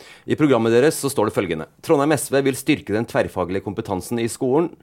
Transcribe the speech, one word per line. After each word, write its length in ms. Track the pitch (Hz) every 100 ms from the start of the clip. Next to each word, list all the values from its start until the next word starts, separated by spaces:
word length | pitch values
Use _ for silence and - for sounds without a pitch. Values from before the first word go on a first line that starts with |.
| - - -
I 100 | 127
programmet 360 | 151 117 113
deres 240 | 117 151 -
så 80 | 135
står 160 | - 107
det 40 | 120
følgende: 300 | 90 78 78 _
«Trondheim 300 | - 147 147
S 160 | 147 -
V 120 | 135
vil 140 | 135 131
styrke 320 | - 123 -
den 140 | 107 117
tverrfaglige 560 | 127 92 92 87 95
kompetansen 560 | 107 - 92 92 - 117
i 80 | 117
skolen 440 | - 127 147 175 -